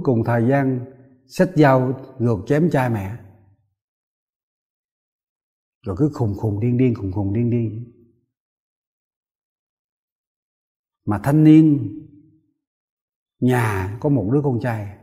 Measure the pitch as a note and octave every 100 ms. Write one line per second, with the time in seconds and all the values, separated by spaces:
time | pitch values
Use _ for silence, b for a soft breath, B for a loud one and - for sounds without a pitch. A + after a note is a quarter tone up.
0 | E3 A#2 A2+ A#2+ A2+ C#3 C3 B2+ A#2+ -
1 | - _ _ - F#3 D3 C#3+ C3 B2+ C3+
2 | - - A#2+ G#2 F2+ C#3+ E3+ C#3+ B2+ A2+
3 | G2 A#2 - - _ _ _ _ _ _
4 | _ _ _ _ _ _ _ _ _ _
5 | _ _ _ _ _ _ _ _ G#2+ F#2
6 | D3 - A2+ G2+ A2+ G2+ A#2+ B2 B2+ A2
7 | G2+ F#2+ G2 A2 A#2+ A#2+ A2+ G#2+ A#2+ _
8 | _ _ _ _ _ _ _ _ _ _
9 | _ _ _ _ _ _ _ _ _ _
10 | _ _ _ _ _ _ _ _ _ _
11 | - G2+ C3+ D3+ D#3 D#3 D#3+ C#3 A#2 -
12 | - - _ _ _ _ _ _ _ _
13 | _ _ _ _ B2 B2+ A2+ G2 F#2+ A2
14 | D3 C#3 F#2+ C#3+ C#3 A#2 B2+ A2 G2 F#2